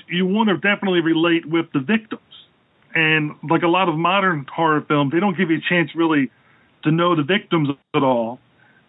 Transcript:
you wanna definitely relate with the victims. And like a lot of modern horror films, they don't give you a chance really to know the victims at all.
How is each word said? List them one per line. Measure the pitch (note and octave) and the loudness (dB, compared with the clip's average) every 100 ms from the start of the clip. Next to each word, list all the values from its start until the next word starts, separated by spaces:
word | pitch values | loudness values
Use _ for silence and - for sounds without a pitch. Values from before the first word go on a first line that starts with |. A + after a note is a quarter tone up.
| - | -4
you | F3 F#3 | -2 0
wanna | G#3 A3+ | 0 0
definitely | E3+ G3 G3+ G3 F3+ | 0 0 -2 0 0
relate | D#3+ D#3+ E3+ E3 D3 | 2 2 2 0 0
with | E3 D#3+ | -4 -2
the | D3 | -2
victims. | C3 A3 A3 - _ - - _ _ _ _ | 0 -2 -2 -14 _ -20 -20 _ _ _ _
And | E3 D#3 D#3 D3+ - D3+ | 0 2 2 -2 -6 -2
like | E3 | 0
a | E3+ | 2
lot | F3+ F#3 | 2 2
of | D#3 | 0
modern | E3+ G3 F#3+ D#3+ C3 | 0 2 0 -2 -4
horror | - E3 D3+ | -2 0 0
films, | - D3 C#3+ | 0 0 0
they | E3 | 0
don't | G3+ E3 | -2 0
give | F3 | -2
you | D#3+ | -2
a | - | 0
chance | F3 D#3 | -2 -2
really | D#3+ E3 D3+ C3 _ _ _ _ _ | 0 0 2 -2 _ _ _ _ _
to | D#3 | -2
know | D#3+ F3 | 0 2
the | E3 | 0
victims | C#3+ G3+ G#3 E3+ C#3+ C#3 _ | 0 -2 -2 -2 -2 -4 _
at | D3+ | -2
all. | C3+ A#2+ A2+ B2+ _ _ _ _ | 0 0 -2 -8 _ _ _ _